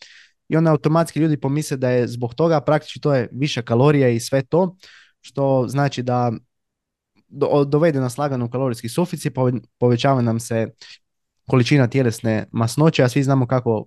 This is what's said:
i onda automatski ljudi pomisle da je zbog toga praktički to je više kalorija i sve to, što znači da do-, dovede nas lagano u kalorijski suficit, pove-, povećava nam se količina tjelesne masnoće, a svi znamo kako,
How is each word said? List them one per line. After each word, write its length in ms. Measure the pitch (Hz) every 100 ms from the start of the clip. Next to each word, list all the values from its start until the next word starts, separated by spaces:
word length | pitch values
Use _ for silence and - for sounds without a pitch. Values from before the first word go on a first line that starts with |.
| - - _ _ -
i 80 | 156
onda 140 | 165
automatski 500 | 156 151 165 165 147
ljudi 200 | 160 143
pomisle 360 | 135 147 147 135
da 140 | 127
je 180 | 123 117
zbog 260 | 120 120
toga 260 | - 165 156
praktički 400 | 143 151 - 131
to 140 | 151
je 140 | 135 110
više 300 | 120 147 -
kalorija 460 | 113 117 143 147 127
i 120 | 117
sve 220 | - 135
to, 340 | 131 160 185 185 - - _ _
što 440 | - - 139 135 117
znači 340 | 135 143 131
da 300 | 123 123 120 113 - _ _ _ _ _ _ _ _
do-, 360 | - - 147
dovede 360 | 139 147 170 135
nas 180 | 127 131
lagano 260 | 147 127
u 60 | 120
kalorijski 380 | 123 135 117 117
suficit, 460 | 160 180 147 151
pove-, 260 | 131 127 123 - -
povećava 440 | 123 120 139 135
nam 180 | 120 113
se 280 | - 113 110 - - - _ _ _ _ -
količina 400 | 127 120 147 120
tjelesne 600 | 135 123 110 123 110 110
masnoće, 500 | 117 113 - 160 -
a 60 | 127
svi 140 | 143
znamo 240 | 135 135 123
kako, 400 | 131 120 110